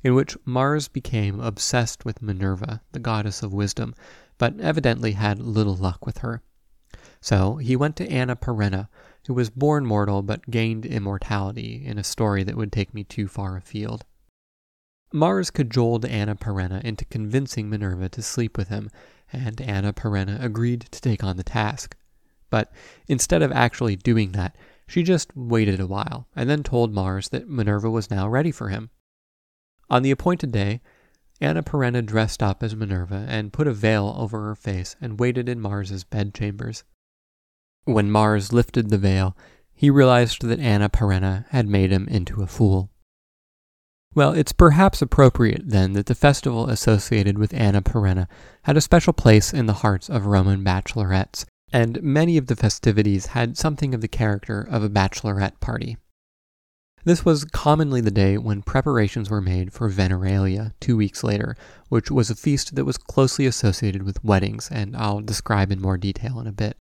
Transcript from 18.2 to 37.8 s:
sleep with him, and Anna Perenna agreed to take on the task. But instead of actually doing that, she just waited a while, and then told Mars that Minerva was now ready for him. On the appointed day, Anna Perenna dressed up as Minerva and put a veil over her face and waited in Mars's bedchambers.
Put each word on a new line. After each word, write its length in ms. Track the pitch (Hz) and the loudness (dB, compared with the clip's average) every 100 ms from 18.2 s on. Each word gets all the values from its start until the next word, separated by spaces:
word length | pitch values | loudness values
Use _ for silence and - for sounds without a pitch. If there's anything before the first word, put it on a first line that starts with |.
sleep 360 | 110 - 113 - | -8 -4 -4 -4
with 100 | 95 | -6
him, 220 | 104 104 - - _ _ | -6 -8 -16 -20 _ _
and 300 | 131 123 113 | -8 -8 -8
Anna 320 | 127 101 101 | -6 -4 -4
Perenna 500 | 104 110 101 95 104 | -4 -4 -2 -4 -4
agreed 380 | 123 110 120 120 - | -6 -2 -2 -2 -8
to 80 | - | -6
take 240 | 127 107 | -2 -2
on 140 | 95 92 | -4 -6
the 60 | |
task. 520 | - 113 107 135 - - _ _ _ _ _ | -4 -4 -4 -6 -12 -18 _ _ _ _ _
But 240 | 117 104 - - - - | -2 -2 -10 -20 -20 -4
instead 340 | 131 - 170 | -2 2 2
of 100 | 147 | 2
actually 440 | 135 123 - 120 95 | 2 0 0 -4 -2
doing 380 | 120 113 98 | 0 2 0
that, 240 | 101 92 _ - _ - | -2 -6 _ -20 _ -6
she 140 | - | -2
just 340 | 175 175 - 139 | 2 0 -2 -10
waited 440 | 120 117 104 95 | 0 2 2 0
a 80 | 92 | -2
while, 400 | 98 - 123 120 - | -4 -6 -10 -12 -6
and 140 | 123 | -2
then 120 | 151 | -2
told 320 | 139 120 117 | 0 0 0
Mars 360 | 101 95 95 - | 0 -2 -4 -6
that 180 | 131 233 | -8 -6
Minerva 420 | 135 104 104 113 | -2 0 0 -2
was 220 | 113 104 | -4 -4
now 160 | 98 98 | -4 0
ready 240 | 123 156 | 0 -2
for 180 | - 107 | -4 -8
him. 200 | 101 110 _ _ _ _ _ _ _ _ _ _ | -8 -10 _ _ _ _ _ _ _ _ _ _
On 120 | 123 | 0
the 100 | 135 | 2
appointed 400 | 135 180 180 147 | 2 0 -2 -2
day, 300 | 113 101 117 _ _ _ _ _ _ | -2 -2 -4 _ _ _ _ _ _
Anna 240 | 143 160 | -2 -2
Perenna 420 | 156 147 123 123 110 | -2 -2 0 0 -2
dressed 380 | 110 110 - | 0 0 0
up 200 | 104 95 | -2 -2
as 120 | 113 107 | -6 -6
Minerva 500 | 107 95 90 98 117 | -4 -4 -4 -8 -6
and 260 | 110 104 | -6 -6
put 140 | - 151 | -2 -2
a 60 | |
veil 420 | 107 110 110 101 - | 2 2 2 0 -4
over 240 | 113 110 | -6 -6
her 140 | 107 107 | -8 -8
face 400 | - 95 90 - | -6 -6 -6 -10
and 200 | 127 107 | -10 -2
waited 280 | 123 123 120 | 0 0 -4
in 140 | 120 | -6
Mars's 420 | 101 101 98 98 | -4 -4 -6 -10
bedchambers. 800 | - 113 104 - 104 101 117 113 _ _ _ _ _ _ _ _ _ _ | -6 -4 -4 -4 -6 -6 -10 -12 _ _ _ _ _ _ _ _ _ _